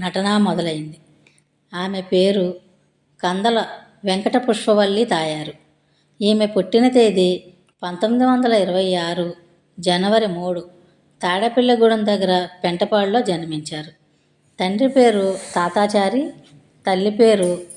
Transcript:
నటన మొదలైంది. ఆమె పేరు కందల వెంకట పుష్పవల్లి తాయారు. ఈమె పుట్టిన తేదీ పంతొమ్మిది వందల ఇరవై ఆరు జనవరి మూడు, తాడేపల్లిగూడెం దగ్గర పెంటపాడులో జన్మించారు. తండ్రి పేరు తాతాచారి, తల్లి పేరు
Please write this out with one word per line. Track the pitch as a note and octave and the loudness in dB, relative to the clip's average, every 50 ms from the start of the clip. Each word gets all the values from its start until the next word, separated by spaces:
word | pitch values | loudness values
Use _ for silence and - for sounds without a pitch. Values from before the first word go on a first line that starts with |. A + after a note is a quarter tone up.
నటన | F3+ F3+ E3+ F#3+ G3 G3+ G#3 | -8 -6 -4 -2 -2 0 2
మొదలైంది. | G#3 G3+ F#3 E3+ F3 E3+ E3+ D#3+ D3+ D#3 D#3 D#3 - _ _ _ _ _ _ _ _ _ _ _ _ _ _ - | 2 2 2 0 -2 -4 -4 -4 -6 -8 -12 -14 -18 _ _ _ _ _ _ _ _ _ _ _ _ _ _ -10
ఆమె | F3+ F3+ G3 G3 F#3+ | -10 -8 -8 -6 -8
పేరు | F#3 F#3 F#3+ F#3 F#3 G3 G3+ G3+ F3+ F3+ F3+ - - _ _ _ _ _ _ _ _ _ _ _ - | -6 -2 2 2 2 2 2 0 -2 -2 -4 -8 -16 _ _ _ _ _ _ _ _ _ _ _ -4
కందల | F3+ F3+ F#3+ G3+ A#3 A#3 A3 F#3+ - - - - - _ _ - | -4 -2 -2 -2 0 0 -2 -2 -4 -8 -16 -20 -20 _ _ -4
వెంకట | G3+ F#3 F#3+ G3 A#3 G3+ B3+ B3+ B3 | -4 -2 -2 -2 -2 -2 0 0 -2
పుష్పవల్లి | A3 A3 - - G#3+ G#3 G#3 G3 G3 G#3 A#3+ | -2 -2 0 0 2 2 2 2 0 0 0
తాయారు. | A#3 G3 E3 D#3+ D#3+ D#3 D#3 D3+ D3+ C#3+ - _ _ _ _ _ _ _ _ _ _ _ - G#3 | 0 0 -2 -2 -4 -6 -6 -8 -12 -14 -18 _ _ _ _ _ _ _ _ _ _ _ -4 0
ఈమె | G3+ G#3+ G#3+ G#3+ | 0 2 2 0
పుట్టిన | G#3 G#3+ G3+ F3+ - - A3+ A#3+ B3+ | 0 0 -2 -2 0 2 2 2 4
తేదీ | B3 B3 A#3 G#3+ F#3 F#3 F#3 F3+ F3+ F3+ - - - _ _ _ _ _ - | 4 4 4 4 4 2 2 2 0 -2 -6 -14 -20 _ _ _ _ _ -12
పంతొమ్మిది | F3+ F3+ F3 - A3 A#3 B3 B3+ | -10 -6 -4 -2 0 2 2 2
వందల | B3+ B3+ B3 B3 A#3+ A3+ | 2 2 2 2 2 2
ఇరవై | G#3+ F#3 F#3 F3 F#3 F#3+ F#3 F3+ | 2 2 0 0 0 0 0 0
ఆరు | F3 E3+ E3+ F3 F3+ F3 E3+ E3+ - - _ _ _ _ _ _ - | -2 -2 -2 -4 -4 -4 -6 -8 -12 -18 _ _ _ _ _ _ -6
జనవరి | E3+ F3 F3 F3+ F#3 G3+ G#3+ A3 A3 | -2 0 0 2 2 2 2 2 2
మూడు, | G#3 F3 E3+ F3+ F3+ F3+ F3 F3 - - _ _ _ _ _ _ _ _ _ - | 0 -2 -4 -4 -4 -6 -6 -8 -12 -16 _ _ _ _ _ _ _ _ _ -4
తాడేపల్లిగూడెం | F3+ F3+ F#3+ G#3 A#3+ A#3 C4 B3 B3 A#3+ A3+ A3+ A3+ A3+ A3 G#3+ | -2 -2 0 -2 -2 0 0 2 2 2 4 4 2 2 2 0
దగ్గర | G#3 G#3 F#3+ F#3+ F#3 F#3 F3+ F3+ E3+ - - - | 0 0 0 0 0 0 0 -2 -4 -6 -6 -4
పెంటపాడులో | F3+ F3 F3 G#3 G#3 A3 G#3 G3+ G3 G3+ B3 | -4 -2 -2 -2 0 0 0 0 0 0 0
జన్మించారు. | A#3 G3 F3+ D#3+ E3 D#3+ D#3 D3+ D3 - E3 D3+ D3+ D#3 - _ _ _ _ _ _ _ _ _ _ _ _ - | 0 -2 -4 -4 -6 -6 -8 -8 -8 -10 -12 -12 -14 -16 -20 _ _ _ _ _ _ _ _ _ _ _ _ -4
తండ్రి | F#3+ F#3 G3 G#3 C4+ C4 | -4 -2 0 0 0 2
పేరు | C4 C4+ B3 A#3+ G#3+ G3+ G3 F#3+ F#3+ F#3+ - - - | 4 4 4 6 4 2 0 -2 -2 -4 -8 -6 -2
తాతాచారి, | F3+ F3 F3 - G#3+ G#3 G#3 G#3 G#3 G3 G3 A#3 B3+ D4+ E4 - - - - - - _ _ _ _ - | -2 -2 0 0 0 0 2 2 2 2 2 0 -2 -2 -4 -8 -14 -20 -20 -20 -20 _ _ _ _ -4
తల్లి | G3+ F#3+ F#3 G3 G#3+ | -2 0 0 0 0
పేరు | G#3 G#3 A#3 A3+ G#3+ G3+ F3+ F3+ F3 F3 - - - | 2 4 4 4 4 4 2 0 -2 -4 -8 -14 -20